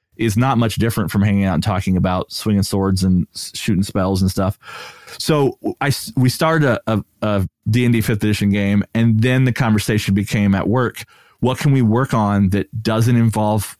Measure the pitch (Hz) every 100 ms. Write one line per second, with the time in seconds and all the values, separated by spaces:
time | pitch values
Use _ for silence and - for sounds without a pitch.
0 | _ - 113 107 131 117 117 131 113 110
1 | 87 101 104 101 98 80 107 92 98 92
2 | 90 90 - - 110 101 95 101 95 95
3 | 95 90 - - - - - 92 104 101
4 | 92 92 95 - 95 - - - - -
5 | - - - 151 135 - 107 - 139 -
6 | - - 127 - 160 165 143 107 - 107
7 | - _ 107 101 90 - - 123 120 117
8 | 107 107 107 104 101 101 98 101 - 113
9 | 117 110 123 131 127 - 120 107 - 104
10 | - 101 98 110 101 98 - 123 120 -
11 | - _ _ _ 123 131 147 135 110 113
12 | 135 120 104 101 95 98 - 113 113 110
13 | 117 120 113 107 107 107 -